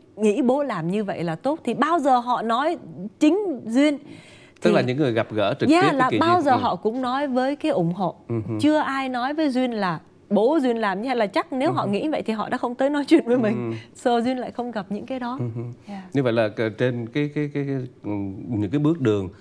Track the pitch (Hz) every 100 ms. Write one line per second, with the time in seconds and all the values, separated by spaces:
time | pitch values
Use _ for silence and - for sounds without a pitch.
0 | - - 214 214 247 277 285 190 165 208
1 | 196 - 170 160 269 320 - 226 294 339
2 | 269 247 240 214 226 233 311 302 156 160
3 | 196 - 302 392 403 254 220 240 302 277
4 | - - - - - - - 151 123 131
5 | 139 113 - 107 101 - 240 330 381 277
6 | 254 - 330 359 285 240 240 175 214 247
7 | 254 262 285 247 262 285 311 220 170 185
8 | 180 - - 117 107 107 185 302 254 269
9 | 262 254 254 302 302 247 254 220 185 156
10 | - _ - 202 233 320 262 233 208 190
11 | 254 247 202 320 - 262 311 302 202 202
12 | 311 277 - 220 - 247 240 247 269 294
13 | 277 311 233 247 214 123 120 113 - -
14 | 254 240 240 254 226 - 240 220 185 208
15 | 240 262 240 262 120 117 120 120 - 196
16 | - 139 127 117 107 113 110 98 127 120
17 | 113 147 147 151 147 143 139 135 127 -
18 | 101 104 98 95 - 104 101 147 147 170
19 | 117 101 92 -